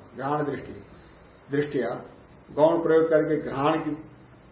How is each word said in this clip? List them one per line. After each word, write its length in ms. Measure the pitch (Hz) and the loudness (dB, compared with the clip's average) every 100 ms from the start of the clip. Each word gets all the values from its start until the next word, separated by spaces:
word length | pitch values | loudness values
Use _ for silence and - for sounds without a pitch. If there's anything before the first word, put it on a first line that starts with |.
| - 117 | -18 -10
घ्राण 280 | 139 151 | -4 -2
दृष्टि, 380 | 143 117 - - - - - - - - - | -4 -6 -10 -16 -18 -20 -20 -20 -20 -20 -6
दृष्टिया 380 | 143 147 131 113 127 - - - - - | -4 -2 -2 -4 -6 -14 -20 -20 -20 -6
गौण 280 | 131 160 170 | 4 4 4
प्रयोग 220 | 160 160 | 4 4
करके 380 | 160 156 151 147 | 6 4 2 -2
घ्राण 380 | - 131 156 160 | -4 -2 0 0
की, 100 | 151 - - - - - - | -2 -8 -12 -20 -20 -20 -20